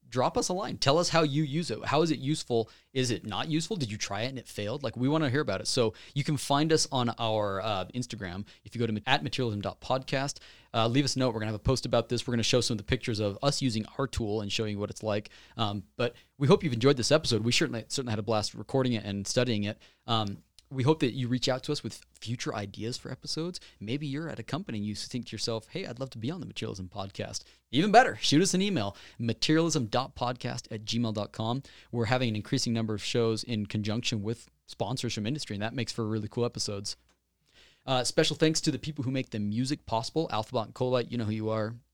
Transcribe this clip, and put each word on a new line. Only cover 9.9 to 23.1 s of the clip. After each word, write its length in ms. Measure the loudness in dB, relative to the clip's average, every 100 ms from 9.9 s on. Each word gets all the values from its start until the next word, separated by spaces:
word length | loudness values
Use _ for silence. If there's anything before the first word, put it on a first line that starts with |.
| -4 0 -2 -2 -6 -16 -20 _
uh, 140 | 2 4
leave 180 | 4
us 120 | 2 2
a 20 |
note. 160 | 2
We're 60 | 2
gonna 100 | -2
have 40 | -2
a 20 |
post 260 | 0 0
about 240 | 2 0 2
this. 180 | -2 0
We're 80 |
gonna 100 | 0
show 160 | 4 4
some 140 | 4
of 40 | -2
the 60 |
pictures 340 | 0 -2 0 0
of 200 | 0 0
us 180 | 0 2
using 260 | 0 0 -4 -4
our 80 | -4
tool 360 | -2 -2 -2
and 100 | -2
showing 200 | -2 -2
you 60 | -2
what 120 | -4
it's 120 | -4
like. 280 | -2 -2 -2 -20 -18 -2
Um, 260 | -2 -2 -8 -4
but 180 | -4 -4 _ _
we 80 | 4
hope 160 | 4
you've 100 | 4
enjoyed 240 | 2 4 4
this 140 | 4
episode. 320 | 4 4 0
We 80 | 2
certainly, 340 | 2 2 -2 -6
certainly 240 | -6 -2
had 80 | -2
a 20 |
blast 320 | 2 0 0
recording 380 | -8 -2 0 2
it 120 | 0
and 220 | -2 -4 0
studying 380 | 2 2 2
it. 140 | 0 -6 -14 _ 0
Um, 320 | 0 0 -6 _ -20 _
we 120 | -2
hope 160 | 2 4
that 120 | 2
you 160 | 0 -2
reach 200 | 0 2
out 140 | 0
to 80 | -2
us 120 | -4
with 160 | -6 -12 -20 -14
future 340 | -8 -6 -4
ideas 440 | -6 -6 -6 -8 -6
for 160 | -10